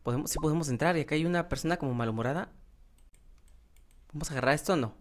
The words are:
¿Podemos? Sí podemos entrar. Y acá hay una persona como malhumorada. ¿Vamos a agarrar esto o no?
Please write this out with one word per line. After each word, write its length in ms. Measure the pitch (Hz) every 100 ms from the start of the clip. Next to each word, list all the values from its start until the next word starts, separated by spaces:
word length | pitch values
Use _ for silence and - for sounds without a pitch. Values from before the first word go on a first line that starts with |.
¿Podemos? 300 | - 123 196
Sí 80 | -
podemos 300 | 156 160 151
entrar. 280 | 120 160 170
Y 40 |
acá 120 | -
hay 120 | 151
una 240 | 165 175 170
persona 280 | 131 160 175
como 160 | 139
malhumorada. 560 | 120 113 110 120 160 - - - - - - - - - - - - - - - - -
¿Vamos 200 | 147 156
a 20 |
agarrar 220 | 135 123
esto 180 | 147 -
o 40 | 175
no? 180 | 113 -